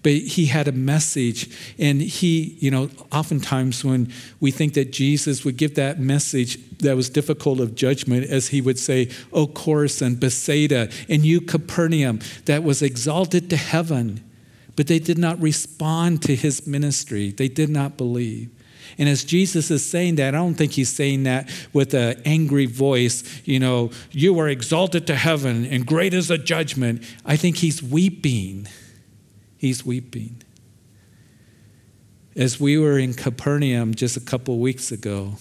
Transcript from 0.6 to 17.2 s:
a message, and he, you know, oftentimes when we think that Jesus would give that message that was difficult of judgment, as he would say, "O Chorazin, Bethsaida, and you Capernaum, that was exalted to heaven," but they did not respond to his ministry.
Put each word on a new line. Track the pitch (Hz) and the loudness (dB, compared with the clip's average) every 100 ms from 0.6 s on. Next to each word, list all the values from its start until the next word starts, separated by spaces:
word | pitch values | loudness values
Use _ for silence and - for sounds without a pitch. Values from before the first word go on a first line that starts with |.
| 143 | 0
a | |
message, | 127 135 151 - 143 120 113 - - - - | 0 0 0 0 0 0 -2 -10 -14 -18 -2
and | 147 139 | 2 2
he, | 190 - 180 165 156 - | -2 0 2 2 -2 -2
you | 139 | 0
know, | 131 135 - - | 0 -2 -8 -4
oftentimes | 147 160 147 - 131 131 123 | -4 -2 -4 -2 0 0 -2
when | 135 127 120 - - - | 0 0 0 -6 -20 0
we | 139 | 0
think | - 151 | 2 0
that | 147 131 | 0 -2
Jesus | - 135 147 151 127 | 0 0 2 0 -2
would | 143 | -4
give | 123 151 | -2 0
that | 147 139 151 | 0 -2 0
message | 131 143 - 135 123 - - - | 0 0 0 -2 -2 -6 -14 0
that | 139 131 | 2 2
was | 127 | 2
difficult | 151 147 147 147 131 | 0 0 0 0 0
of | 117 | -2
judgment, | 110 131 135 - 123 135 | 0 0 0 0 0 0
as | 135 131 | -2 0
he | 143 | 0
would | 127 127 | 0 0
say, | - 131 131 - - | 0 0 0 -6 -4
"O | 170 147 | 0 0
Chorazin, | - 160 151 147 - 127 123 | -2 0 2 2 0 -2 0
Bethsaida, | 131 - - 147 151 131 110 - - | 0 0 0 2 4 2 0 -6 0
and | 151 | 4
you | 156 170 | 6 4
Capernaum, | 170 160 165 - 165 160 131 107 - - | 2 -4 -2 0 2 2 2 0 -6 -4
that | - 151 | 0 2
was | 165 139 | 2 2
exalted | 139 120 127 165 175 180 180 | 0 0 -2 0 2 0 0
to | |
heaven," | 165 - 160 165 135 113 107 - - - - - | -2 0 -2 0 -2 -2 -6 -12 -20 -20 -20 -8
but | - 147 | -2 2
they | 165 | 2
did | 165 170 | 2 0
not | 170 165 | 0 0
respond | 156 151 - - 156 160 170 160 | 0 0 -6 -6 -2 0 2 0
to | - | 0
his | 127 151 131 - | 0 0 -2 -4
ministry. | 139 147 139 - 104 | -2 -2 -2 -4 -4